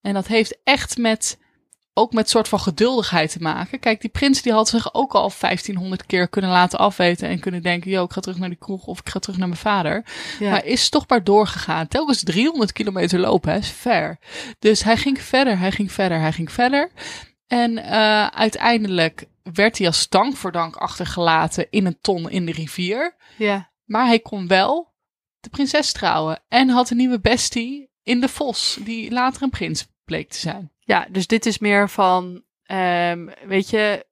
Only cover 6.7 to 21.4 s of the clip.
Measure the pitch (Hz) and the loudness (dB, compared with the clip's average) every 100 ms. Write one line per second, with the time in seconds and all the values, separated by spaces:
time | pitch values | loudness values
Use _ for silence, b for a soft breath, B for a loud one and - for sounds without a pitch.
6.7 | - 196 190 180 175 175 175 190 180 175 | 4 2 4 2 2 -2 -4 -4 -4 -2
7.7 | 175 175 190 175 - 190 180 185 175 - | -4 -2 -2 -2 -4 -8 -6 -6 -8 -10
8.7 | 190 - 180 - - - 180 185 170 214 | -10 -10 -12 -8 -8 -6 -4 -2 -2 0
9.7 | 202 160 202 226 B B B 208 196 - | 0 0 -4 -6 B B B 0 0 0
10.7 | 240 - 302 - 247 180 202 214 - - | 0 2 0 2 2 6 4 4 -2 -4
11.7 | 160 160 254 311 247 170 175 269 330 214 | -4 -2 -2 0 0 2 2 2 2 -2
12.7 | - 214 190 175 175 185 185 170 175 208 | -2 -4 0 0 2 2 2 2 -2 -4
13.7 | - - 202 160 165 B B B B 208 | -6 0 0 0 -8 B B B B 2
14.7 | 214 208 226 - 269 - 254 269 196 180 | 4 4 2 2 -2 0 2 2 2 0
15.7 | 196 202 - 190 165 156 160 165 - 247 | -2 -4 -2 0 2 0 -2 -6 0 2
16.7 | 277 330 - B B B _ _ 240 240 | 2 0 -6 B B B _ _ 0 0
17.7 | 226 - 214 214 214 208 - 220 - - | -2 -2 2 4 4 2 0 0 2 2
18.7 | 233 214 180 160 - - _ - 165 208 | 2 2 2 0 -2 -20 _ -10 2 2
19.7 | 226 180 160 - 190 233 269 185 170 165 | 4 0 0 2 2 2 -2 -6 -4 -4
20.7 | - 175 - 175 - 170 160 | -4 -8 -6 -8 0 2 4